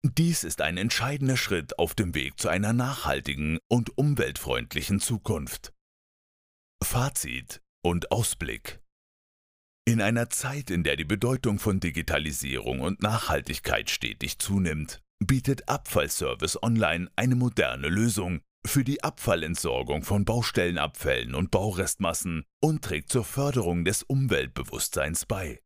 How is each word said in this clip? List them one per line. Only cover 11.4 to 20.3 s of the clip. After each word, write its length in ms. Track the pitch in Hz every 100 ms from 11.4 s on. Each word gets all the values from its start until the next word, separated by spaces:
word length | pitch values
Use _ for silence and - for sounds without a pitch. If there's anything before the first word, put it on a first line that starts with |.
| 120 104
von 220 | - 95
Digitalisierung 1000 | 87 82 78 73 76 69 69 64 57 65
und 200 | 78 101
Nachhaltigkeit 840 | 104 113 - 71 65 - - 55 53
stetig 500 | - 57 53 65 -
zunimmt, 640 | - 98 87 76 73 - _ _
bietet 480 | 92 131 - 135 -
Abfallservice 960 | 143 - 101 71 - 71 62 - -
online 480 | 117 113 90 82 92 -
eine 200 | 127 123
moderne 520 | 123 - 71 64 73
Lösung 540 | 95 120 104 90 82 _ _ -
für 180 | 143
die 180 | 131 143
Abfallentsorgung 1000 | 147 - - 87 78 85 82 64 65 76
von 240 | - 101
Baustellenabfällen 1080 | 101